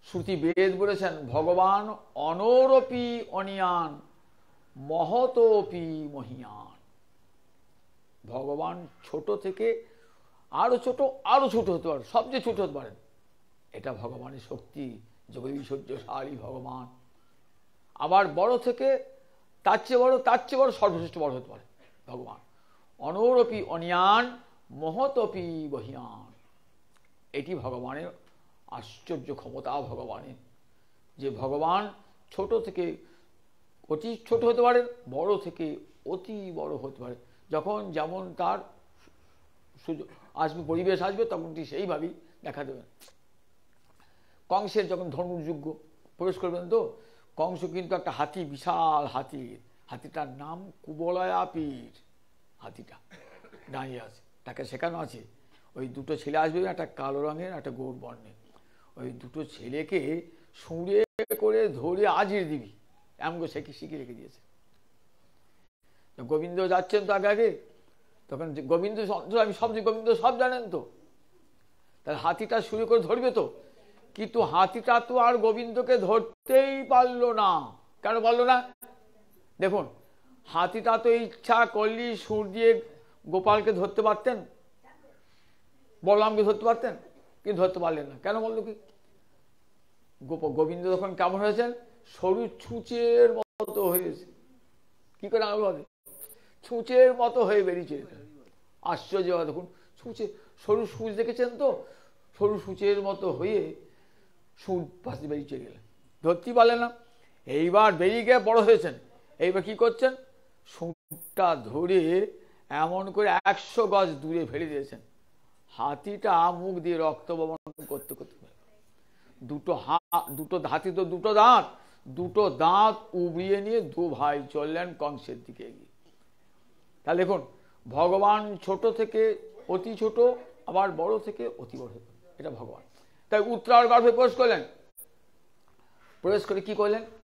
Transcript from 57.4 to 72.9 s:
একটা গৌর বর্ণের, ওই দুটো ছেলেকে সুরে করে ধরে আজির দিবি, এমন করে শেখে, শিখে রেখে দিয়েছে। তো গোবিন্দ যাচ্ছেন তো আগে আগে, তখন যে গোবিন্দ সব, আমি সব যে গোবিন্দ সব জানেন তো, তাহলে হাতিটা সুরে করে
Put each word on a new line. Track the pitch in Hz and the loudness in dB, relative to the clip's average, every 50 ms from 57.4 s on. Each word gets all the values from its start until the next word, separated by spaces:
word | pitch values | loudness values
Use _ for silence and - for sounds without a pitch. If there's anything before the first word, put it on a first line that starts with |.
| 180 185 | -12 -12
একটা | 180 151 123 139 | -12 -12 -12 -12
গৌর | 123 123 131 131 127 127 | -12 -10 -12 -12 -12 -14
বর্ণের, | 123 120 120 117 113 104 104 - - - _ - _ _ _ _ _ _ _ | -16 -18 -18 -20 -20 -20 -20 -20 -20 -20 _ -20 _ _ _ _ _ _ _
ওই | - 123 127 | -14 -14 -12
দুটো | 120 123 123 123 - 156 151 | -12 -14 -18 -14 -12 -12 -12
ছেলেকে | - - - - 120 131 151 156 151 196 175 139 143 160 175 - - - _ - _ _ | -12 -14 -16 -12 -8 -8 -8 -6 -4 -4 -2 -2 -2 -6 -6 -8 -14 -20 _ -20 _ _
সুরে | - - - 165 165 170 190 202 208 220 _ _ - 220 _ 208 - | -20 -16 -12 -10 -8 -4 2 2 2 2 _ _ -8 -6 _ -4 0
করে | 208 214 214 220 220 202 | 0 2 4 4 2 0
ধরে | 139 123 123 165 180 190 208 | -2 -4 -4 -4 0 2 2
আজির | 196 160 170 208 190 202 202 180 151 | 2 4 2 2 0 0 -2 -2 -2
দিবি, | 151 139 113 101 - - - _ _ _ _ _ _ - | -6 -8 -8 -12 -20 -20 -20 _ _ _ _ _ _ -8
এমন | - 160 170 175 | -8 -6 -6 -6
করে | 165 147 | -8 -8
শেখে, | - 151 180 - | -8 -10 -12 -12
শিখে | 131 - - - 160 147 | -16 -16 -14 -14 -12 -14
রেখে | 131 120 120 | -14 -14 -16
দিয়েছে। | 113 - - _ _ _ _ - _ _ _ _ _ _ _ _ _ _ _ _ _ _ _ _ _ _ _ _ _ _ _ _ _ _ _ _ _ - - - | -18 -20 -20 _ _ _ _ -20 _ _ _ _ _ _ _ _ _ _ _ _ _ _ _ _ _ _ _ _ _ _ _ _ _ _ _ _ _ -20 -20 -18
তো | - 127 | -16 -4
গোবিন্দ | 120 151 156 160 175 175 185 190 180 | -2 -2 -2 -2 -2 -4 -2 0 2
যাচ্ছেন | 185 180 180 180 208 208 196 | 2 0 0 0 -2 0 2
তো | 202 | 2
আগে | 202 196 190 202 | 0 2 2 2
আগে, | 208 208 233 214 165 - - - - - _ - _ _ _ - - - _ - | 4 4 2 2 0 -4 -14 -20 -20 -20 _ -20 _ _ _ -20 -20 -20 _ -12
তখন | 139 131 165 160 143 | -10 -8 -8 -8 -8
যে | 151 | -10
গোবিন্দ | 135 131 135 165 185 208 220 214 214 | -2 0 0 0 0 -2 -6 -6 -4
সব, | 185 208 175 135 165 208 | -4 -6 -6 -6 -2 2
আমি | 233 214 214 | 2 2 2
সব | 185 - 233 226 220 | 0 -2 -4 -2 -2
যে | 220 | -2
গোবিন্দ | 202 226 220 220 220 233 226 | -2 -2 -2 0 2 2 2
সব | 226 226 262 247 233 | 4 4 2 2 2
জানেন | 254 254 254 254 233 196 | 0 0 0 -4 -6 -6
তো, | 175 147 - - - - - - - _ _ _ - - _ _ _ _ _ _ _ _ _ - - _ _ | -8 -8 -8 -10 -20 -20 -20 -20 -20 _ _ _ -20 -20 _ _ _ _ _ _ _ _ _ -20 -20 _ _
তাহলে | 143 151 147 | -8 -8 -2
হাতিটা | 139 165 170 - 220 208 233 226 | -2 -2 -2 -2 -4 -2 -2 -2
সুরে | 226 226 214 220 226 | -2 -2 -4 -4 2
করে | 226 | 2